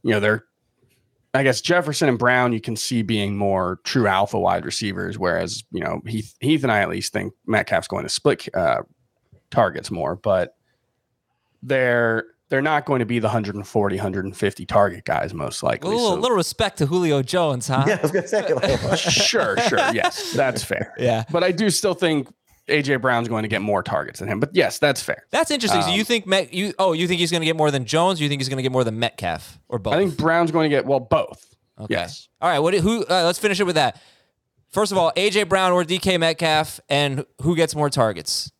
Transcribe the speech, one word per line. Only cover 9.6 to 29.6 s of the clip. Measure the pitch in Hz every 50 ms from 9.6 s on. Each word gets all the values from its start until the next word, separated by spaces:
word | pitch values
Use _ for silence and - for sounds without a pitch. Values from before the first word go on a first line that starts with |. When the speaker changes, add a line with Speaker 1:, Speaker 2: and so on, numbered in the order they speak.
| 113 92 71 71 - -
Speaker 1:
more, | - 85 80 69 87
but | 104 - 107 95 92 87 - _ _ _ _ _ _ _ _ _ _ _ _ _ _ _ _ _ _ _ _ _ _
they're, | - 127 139 131 127 123 120 120 120 113 113 113 - - _ _ _ _
they're | 139 135
not | 139 156 156 147 143
going | - 143 127
to | 113
be | 104 120 120
the | 107 107
hundred | 110 117 107 101 101
and | 104 101
forty, | - - 113 101 101 95
hundred | 95 101 95 92 98 92
and | 98 92
fifty | - 107 101 - - 90
target | - 107 104 101 98 87 87 -
guys, | - - 73 - -
most | - 80 71 60 - -
likely, | - - 57 - - 180 214
Speaker 2:
Ooh, | 240
Speaker 1:
so. | 240 208 180
Speaker 2:
a | 175
little | 214 254 233
respect | 190 165 - - - 220 196 - -
to | 156
Julio | 135 170 185 180 160 147 139
Jones, | 131 - - 180 170 151 135 123 117 -
huh? | 131 131 135
Speaker 3:
Yeah, | 175 214 185
I |
was | - 151
gonna | 180 190 175
say, | - - 214 220 190
like, | 156 131 - 190 - - - - 196 -
Speaker 1:
<laughs> |
Sure, | - 175 - - 202 - - 220 151 110 95
sure, | - 240 208 - - 277 269
yes, | 226 107 - 359 - 427 403 349
that's | - - 139 131 120 117 -
fair. | - - - 120 - -
Speaker 2:
<laughs> | -
Yeah. | 123 123 113 113 110 -
Speaker 1:
But | 151 170 175
I | 185
do | 180 160 220 208
still | 160 - - 196 175
think | - 185 165 156 147 127 - - _ _ _ _ _ _
A | - 147 151
J | 139 135 139
Brown's | 127 110 131 123 117 120 113
going | 117 110 110
to | 104
get | 110 101
more | 101 104 101 95 -
targets | - 101 76 69 - - -
than | - -
him, | 107 104
but | 135 143
yes, | 196 180 143 101 - -
that's | 151 143 135 -
fair. | - - - - _ _
Speaker 2:
That's | - - 330 -
interesting. | 294 269 240 208 - 202
So | 196 185
you | 180 202
Speaker 1:
Um, | 220
Speaker 2:
think | - 240 226 190
Met-, | 185 190 196 170 120
you, | - 185 202 208 - -
oh, | 190 190
you | 165 165 180
think | 170 180 170
he's | 175 160
gonna | 175 170 160
get | 156 165
more | 160 151 151
than | 139 135 123
Jones? | 107 - 160 170 190 190 156
Or | 151
you | 143
think | 143 139
he's | 131 131
gonna | 139 131
get | 127 131
more | 127 131
than | 123 113 110 113
Metcalf, | 117 113 - - 98 87 80 78 - - - -